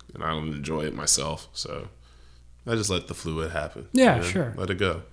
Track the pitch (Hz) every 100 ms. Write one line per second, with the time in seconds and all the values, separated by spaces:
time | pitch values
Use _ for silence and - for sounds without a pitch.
0 | - - 80 78 78 73 71 78 78 -
1 | 76 - 71 76 - - - - - -
2 | - - - - - - - 117 98 90
3 | - - 82 80 80 80 76 - - 254
4 | 254 123 87 95 120 - 95 95 95 82
5 | -